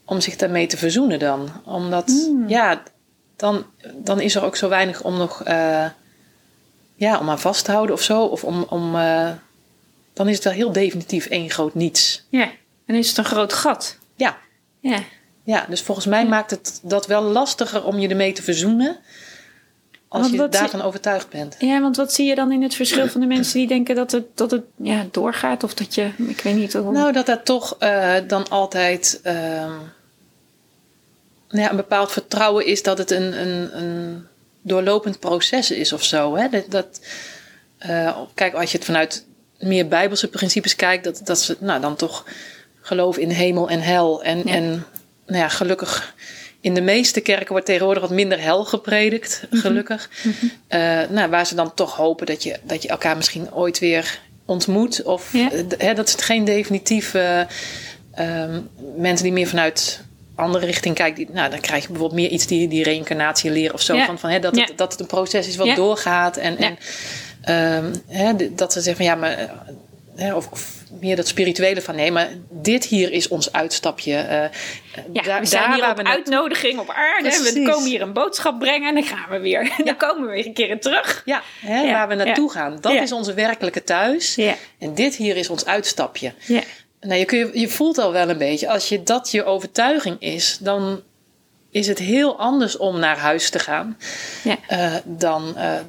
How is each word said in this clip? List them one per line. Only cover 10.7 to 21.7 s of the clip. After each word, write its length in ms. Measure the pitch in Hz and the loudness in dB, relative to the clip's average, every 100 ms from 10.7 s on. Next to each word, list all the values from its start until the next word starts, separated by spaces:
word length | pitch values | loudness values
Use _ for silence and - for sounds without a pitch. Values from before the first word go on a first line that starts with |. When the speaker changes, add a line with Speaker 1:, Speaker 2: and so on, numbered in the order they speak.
Speaker 1:
definitief 540 | 180 196 175 - 180 - | 2 0 0 -4 -4 -2
één 240 | 175 160 | -2 -2
groot 240 | - 151 | -2 -2
niets. 520 | 160 170 - - - - | 0 0 2 0 -2 -2
Speaker 2:
Ja, 220 | 254 220 - _ _ - | 0 0 -4 _ _ -2
en 80 | |
is 140 | 226 233 | 0 2
het 100 | - | 0
een 60 | |
groot 280 | 214 214 208 | 0 0 0
gat. 440 | - 302 233 - - _ | 0 0 0 -4 -12 _
Speaker 1:
Ja. 220 | - 247 - - _ _ _ | -2 -2 -2 -12 _ _ _
Speaker 2:
Ja. 180 | 269 202 185 - _ _ | -2 -2 -4 -16 _ _
Speaker 1:
Ja, 220 | - 208 - | -2 0 0
dus 120 | 175 | -6
volgens 260 | - 196 196 | -4 -2 2
mij 160 | 208 | 2
Speaker 2:
Ja. 60 | 233 | 4
Speaker 1:
maakt 220 | 214 214 | 2 0
het 300 | 202 - - | -6 -8 -12
dat 240 | 175 196 196 | -2 -2 2
wel 160 | 208 | 0
lastiger 640 | 214 220 277 - 226 208 | 2 2 2 -2 -2 -2
om 140 | 190 202 | -2 0
je 100 | 190 | 0
ermee 240 | 190 190 | 2 0
te 100 | 190 | 0
verzoenen 540 | - 160 196 226 269 349 - - - - - _ _ _ _ - _ | -2 0 2 4 2 -2 -12 -20 -20 -20 -20 _ _ _ _ -20 _
als 120 | - | 0
Speaker 2:
Want 100 | 247 | 2
Speaker 1:
je 40 | 247 | 2
Speaker 2:
wat 100 | 285 | 2
zie 80 | 196 | 2
Speaker 1:
daarvan 220 | 208 196 | 2 0
overtuigd 460 | 196 190 208 190 - | -4 -2 -2 -2 -4
bent. 280 | 151 147 - | -10 -10 -2
Speaker 2:
Ja, 220 | 262 | 2